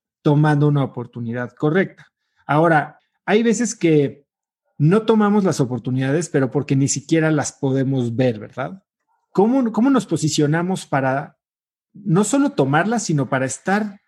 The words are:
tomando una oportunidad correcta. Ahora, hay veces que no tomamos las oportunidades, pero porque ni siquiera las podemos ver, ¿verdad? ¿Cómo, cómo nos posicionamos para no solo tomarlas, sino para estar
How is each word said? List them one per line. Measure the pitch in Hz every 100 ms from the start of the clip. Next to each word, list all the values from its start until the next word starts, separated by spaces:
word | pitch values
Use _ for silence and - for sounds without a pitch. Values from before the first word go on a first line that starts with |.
| _ _
tomando | 156 147 151 147 151
una | 147
oportunidad | 131 - 123 120 117 120 120
correcta. | - 151 175 185 - - _ _ _ -
Ahora, | 147 165 156 - - _ _
hay | - 208
veces | 233 226 240
que | - 170 151 139 - _ _ _ _ _ -
no | 147 208
tomamos | 220 220 208 214
las | 190 156
oportunidades, | 123 123 127 127 131 151 151
pero | 147 131
porque | 147 - 135
ni | 135
siquiera | 135 - 160 156
las | 151 -
podemos | - 135 131 131 135 120 117
ver, | 127 107
¿verdad? | 110 - 151 190 _ _ _ _ _
¿Cómo, | - 214 269 233
cómo | 214 262
nos | 262
posicionamos | - 156 156 - 143 165 180 190
para | - 143 131 135 160 _ _ _ _ _ _
no | - - 165
solo | 208 277 285
tomarlas, | 285 135 147 196 233
sino | - 147 127
para | 135 131
estar | - - 202 208 -